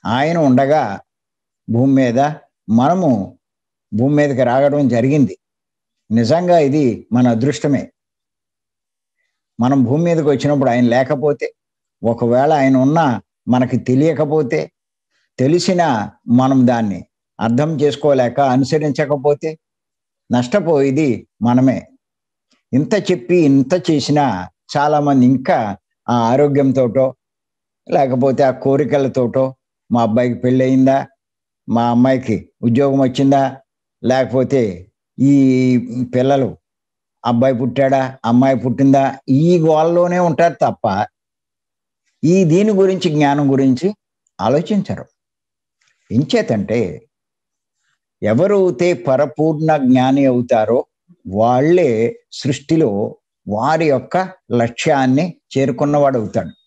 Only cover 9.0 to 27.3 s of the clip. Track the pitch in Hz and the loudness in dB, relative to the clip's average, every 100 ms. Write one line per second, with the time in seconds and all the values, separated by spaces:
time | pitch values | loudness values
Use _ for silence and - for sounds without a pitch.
9 | _ _ _ _ _ - 120 139 120 147 | _ _ _ _ _ -4 0 2 2 0
10 | 170 165 151 135 143 143 131 120 120 120 | 0 0 0 0 0 0 0 2 2 2
11 | 131 147 147 143 - _ _ _ _ _ | 0 -2 -2 -2 -8 _ _ _ _ _
12 | 110 117 120 123 143 151 135 131 131 165 | -4 -2 0 2 2 2 2 2 2 2
13 | 151 107 _ _ - 123 127 123 110 127 | 0 -2 _ _ -2 -2 0 -4 -2 0
14 | 156 143 151 156 131 151 156 _ _ _ | 0 0 -2 -2 -2 -4 -6 _ _ _
15 | _ _ _ - 127 175 175 180 165 117 | _ _ _ -2 0 2 0 0 0 -2
16 | 101 _ - 120 131 135 123 120 110 85 | -6 _ 0 2 4 2 2 2 -2 -6
17 | - _ _ - 113 120 151 156 143 - | -12 _ _ -6 -2 -2 -2 0 -2 0
18 | 147 135 120 135 135 131 131 156 151 135 | 0 2 0 0 0 2 0 -2 -2 -4
19 | 143 143 143 147 160 160 _ _ _ _ | -4 -2 -2 -2 -4 -10 _ _ _ _
20 | _ _ _ 120 123 156 151 151 139 135 | _ _ _ -4 0 -2 0 0 2 0
21 | 151 110 - _ 117 123 131 110 - _ | 0 -2 -8 _ 0 2 2 0 -10 _
22 | _ _ _ _ _ _ _ 123 147 208 | _ _ _ _ _ _ _ -4 -2 -4
23 | - 180 - 180 151 139 131 180 180 151 | -2 -4 0 2 4 2 2 -2 0 -2
24 | 123 147 139 92 90 _ _ 143 147 151 | 0 0 0 -4 -10 _ _ -2 0 0
25 | 147 139 123 131 131 160 107 98 _ _ | 2 2 2 2 0 -2 -2 -8 _ _
26 | - 120 113 135 147 139 135 131 127 117 | -4 -2 0 2 2 2 0 0 -2 -2
27 | 131 - _ | -6 -6 _